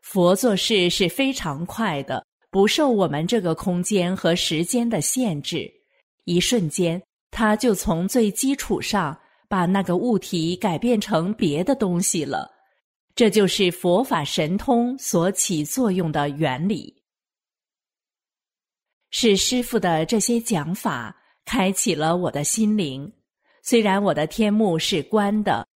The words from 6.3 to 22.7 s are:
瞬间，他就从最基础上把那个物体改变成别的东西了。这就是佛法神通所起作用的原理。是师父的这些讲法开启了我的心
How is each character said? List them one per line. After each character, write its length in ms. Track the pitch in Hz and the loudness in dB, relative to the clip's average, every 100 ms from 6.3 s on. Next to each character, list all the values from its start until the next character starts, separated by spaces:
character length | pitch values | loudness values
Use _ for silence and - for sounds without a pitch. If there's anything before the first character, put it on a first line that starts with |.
| 175 | 0
瞬 300 | - 240 160 | 2 0 0
间， 320 | - 170 170 - _ _ | 0 -2 -2 -10 _ _
他 260 | - 220 214 | -2 2 2
就 180 | 254 | 2
从 340 | 190 - 165 185 | 0 0 0 0
最 240 | 247 214 | 2 2
基 240 | 190 269 277 | 0 -2 -2
础 260 | - 180 | -2 -4
上 360 | - 208 156 147 _ _ _ | 0 -2 -2 -6 _ _ _
把 180 | 196 175 | 0 2
那 160 | 196 | 2
个 120 | 185 175 | 2 0
物 220 | 247 202 | 2 0
体 380 | - 175 160 180 | 0 -2 -2 0
改 220 | 196 156 | -2 0
变 220 | 240 226 | 0 0
成 340 | 208 185 175 | 2 -2 0
别 300 | 214 170 147 | 0 0 0
的 120 | 190 269 | 0 0
东 260 | 196 175 | 0 0
西 240 | 196 180 139 | 0 -2 -2
了。 260 | 98 - _ _ _ _ _ _ - | -6 -8 _ _ _ _ _ _ 2
这 140 | 220 | 4
就 180 | 214 190 | 6 2
是 240 | - 185 | 2 0
佛 320 | 170 180 180 | 0 2 2
法 200 | 262 175 | 2 -2
神 340 | 143 - 156 196 | -2 -2 -2 -2
通 400 | - 233 240 262 | 2 2 2 -4
所 340 | - 185 175 | -2 0 0
起 320 | 196 - 165 | 0 -2 -2
作 280 | 147 - 240 | -2 -2 0
用 200 | 185 165 | 0 0
的 160 | 151 143 | -2 -2
原 380 | 143 156 127 180 | -2 -4 -2 -2
理。 260 | 185 - _ _ _ _ _ _ _ _ _ _ _ _ _ _ _ _ _ _ _ _ _ _ | -2 -8 _ _ _ _ _ _ _ _ _ _ _ _ _ _ _ _ _ _ _ _ _ _
是 260 | - 233 196 | 0 2 4
师 240 | - 247 | 2 -2
父 180 | 240 226 | -2 -2
的 260 | 185 160 160 | 2 0 2
这 140 | 220 | 0
些 220 | 190 233 | 2 0
讲 320 | 226 180 147 | 0 -2 -2
法 420 | 196 214 135 110 - _ _ - | -4 -4 -6 -8 -16 _ _ -6
开 260 | 196 190 | 0 0
启 220 | 190 - | 0 -2
了 240 | 147 156 175 | 0 0 0
我 140 | 175 | -2
的 120 | 143 | -2
心 320 | 147 - 214 | -4 0 2